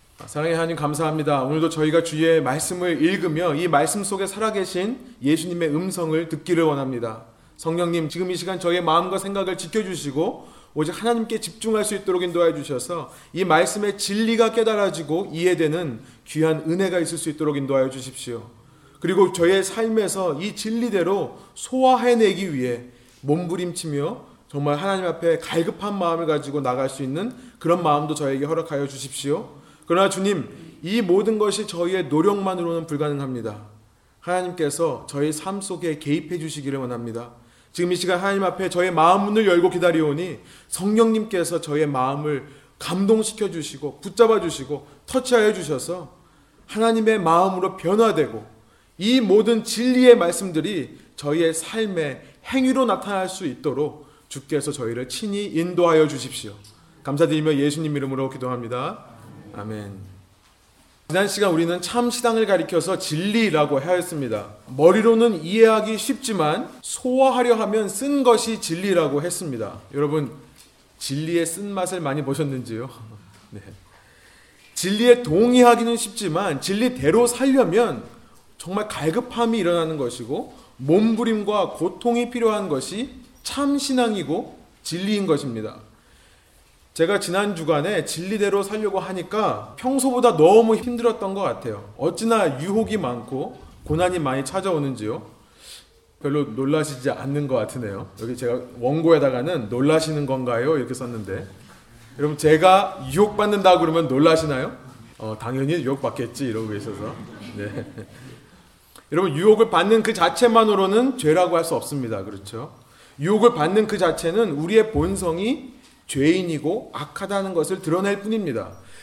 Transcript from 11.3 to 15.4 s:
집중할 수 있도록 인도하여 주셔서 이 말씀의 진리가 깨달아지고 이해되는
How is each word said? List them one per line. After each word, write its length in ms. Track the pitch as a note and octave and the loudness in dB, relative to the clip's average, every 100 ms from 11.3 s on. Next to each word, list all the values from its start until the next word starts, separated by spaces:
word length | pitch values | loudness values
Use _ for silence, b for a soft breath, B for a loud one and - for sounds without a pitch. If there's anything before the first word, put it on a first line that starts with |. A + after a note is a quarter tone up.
| A3 | -6
집중할 440 | - - A3 A3 | -8 -8 -2 -2
수 100 | G#3 | -2
있도록 280 | G3+ F#3+ F3+ | -4 -2 -2
인도하여 320 | F3+ E3+ E3 | 0 2 2
주셔서 580 | D3+ C#3 B2+ C#3+ E3+ C3 B B | 0 -4 -6 -6 -8 -10 B B
이 120 | D#3+ | -4
말씀의 520 | F#3 D#3+ F#3+ G#3 G#3 G3 | 2 2 2 0 -4 -4
진리가 540 | - G3+ A3+ A3+ A3+ | -4 -2 0 2 2
깨달아지고 800 | A3+ A3 G#3+ G3 D#3+ D3 D#3+ G3 | 2 0 2 0 -2 -4 -4 -4
이해되는 680 | D#3+ | 0